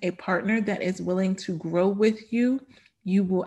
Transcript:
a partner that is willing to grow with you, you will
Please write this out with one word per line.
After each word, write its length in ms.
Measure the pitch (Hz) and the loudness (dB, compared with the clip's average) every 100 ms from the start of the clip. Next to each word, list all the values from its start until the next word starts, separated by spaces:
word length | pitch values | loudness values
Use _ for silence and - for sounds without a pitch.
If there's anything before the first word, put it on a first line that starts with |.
a 100 | 180 | -6
partner 500 | 180 - 180 196 226 | -4 -2 -2 0 0
that 200 | 208 190 | 0 -2
is 200 | 185 185 | -4 -4
willing 340 | 175 185 190 190 | -2 0 0 -2
to 220 | - 160 | -4 -6
grow 320 | 165 170 190 | -2 2 2
with 440 | 202 220 220 - | 4 2 0 -4
you, 320 | 233 247 269 - - _ _ | 0 2 0 -6 -20 _ _
you 200 | 185 196 | 0 2
will 220 | 185 185 | 2 0